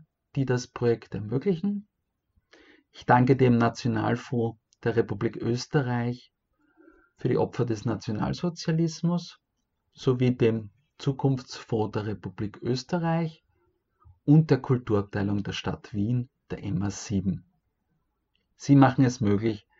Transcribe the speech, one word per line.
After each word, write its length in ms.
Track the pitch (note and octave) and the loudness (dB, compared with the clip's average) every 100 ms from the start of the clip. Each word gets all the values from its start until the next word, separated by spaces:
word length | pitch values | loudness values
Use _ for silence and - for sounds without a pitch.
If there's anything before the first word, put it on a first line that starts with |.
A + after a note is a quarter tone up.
| - _ _ C#3 | -8 _ _ -4
die 100 | C3 | 0
das 220 | B2 - | -2 -4
Projekt 460 | - A#2+ A2+ - | -2 0 0 -4
ermöglichen. 720 | A2 G#2+ C3+ G3 E3 G3+ G3+ G#3 _ _ _ _ _ _ _ _ _ _ | -10 -6 -4 -2 -2 -2 -6 -10 _ _ _ _ _ _ _ _ _ _
Ich 140 | - - | -6 2
danke 300 | B2 B2+ C3 | 4 6 6
dem 220 | B2+ A#2 | 4 4
Nationalfonds 1000 | A#2 - B2 A2 G#2+ A#2 - A#2+ A2+ A#2 _ _ | 2 0 -4 -2 -2 -4 -4 -4 -4 -6 _ _
der 120 | A#2 A2+ | -2 0
Republik 400 | A2+ G2+ A2+ - | 0 -2 -4 -2
Österreich 960 | A2+ B2 - D3+ B2 A#2+ A#2+ B2 _ _ _ _ _ _ _ _ _ - | -4 -4 -2 -2 0 -2 -4 -6 _ _ _ _ _ _ _ _ _ -6
für 100 | B2+ | -2
die 100 | A2+ | 0
Opfer 280 | A2 - A#2+ | 0 -2 -2
des 200 | G#2+ A#2 | -2 -4
Nationalsozialismus 1500 | G#2+ - G#2 - C3+ F3 E3 - D#3+ E3 D#3+ E3+ F3 E3+ - _ _ _ _ _ | -4 -4 -4 -4 -2 -4 -4 -2 0 -2 -2 -2 -2 -6 -16 _ _ _ _ _
sowie 420 | - - B2 B2+ B2 | -4 -2 2 2 2
dem 360 | A2+ A2+ G#2 _ _ - | 2 0 -6 _ _ -8
Zukunftsfonds 920 | C#3+ C3 C#3 C3 - - - A2+ G#2+ | -4 0 0 0 -6 -16 -4 -2 -2
der 140 | A2 G#2 | -4 -6
Republik 560 | G2 G2+ - G#2 - | -8 -10 -8 -10 -6
Österreich 840 | A2+ B2+ - F3 E3 E3 E3 - _ _ _ _ _ _ - _ - | -6 -6 -4 -4 0 -2 -2 -8 _ _ _ _ _ _ -20 _ 6
und 260 | D#3 D#3 | 6 6
der 80 | C3 | 2
Kulturabteilung 840 | - B2 A#2+ G#2 G2+ G#2 G2+ G2+ | 2 0 0 -2 0 -4 -2 -2
der 100 | G2 | -4
Stadt 400 | - - - - | -6 -6 -8 -8
Wien, 360 | G#2 G#2 B2 A#2+ _ - | -4 -2 -2 -4 _ -14
der 120 | - | -10
M 180 | G2+ F2+ | -4 -4
A 80 | G2+ | -4
sieben. 560 | - - G2 F#2+ - - _ _ _ _ _ _ _ _ _ _ _ | -6 -4 -2 -2 -4 -8 _ _ _ _ _ _ _ _ _ _ _
Sie 180 | - C#3 | 4 6
machen 300 | C3 C3 B2+ | 8 6 2
es 160 | - | 2
möglich, 460 | G2+ G2+ A2+ G#2 _ | 0 0 0 -4 _